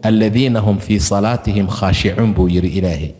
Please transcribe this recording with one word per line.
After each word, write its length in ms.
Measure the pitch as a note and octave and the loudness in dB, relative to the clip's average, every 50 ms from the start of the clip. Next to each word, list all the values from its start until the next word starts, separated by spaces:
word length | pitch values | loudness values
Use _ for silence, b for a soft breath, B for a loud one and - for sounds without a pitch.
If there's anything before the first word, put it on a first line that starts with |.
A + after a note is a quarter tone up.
| - | 0
alladhiina 560 | A2 A2 A2 A2 G#2+ G#2 A#2+ C3+ C3 A#2+ A2 | 2 2 2 2 2 2 2 2 2 0 0
hum 160 | G#2 G#2+ G2+ G2 | 2 0 0 0
fii 200 | - - G#2+ G2+ | 0 -2 0 0
salaatihim 680 | G2 - G2+ G2+ G2+ A2 B2 A#2+ - - G2+ G2+ G2 F#2+ | 0 0 0 0 0 0 -2 -2 -2 -2 -2 0 -2 -2
khaashicuun," 640 | G2 - - F#2 F2+ - - G2+ F2+ - A#2 A2 G2+ | -2 -2 0 0 0 0 0 -2 0 0 0 0 2
buu 140 | E2+ F#2 F2+ | 2 2 2
yiri 220 | F2 F2+ F2 F#2 E2 G2 | 2 2 0 0 -2 -2
Ilaahay. 320 | F#2 F2+ E2 D2 D#2 D2 - - | -2 -2 -2 -4 -6 -8 -10 -14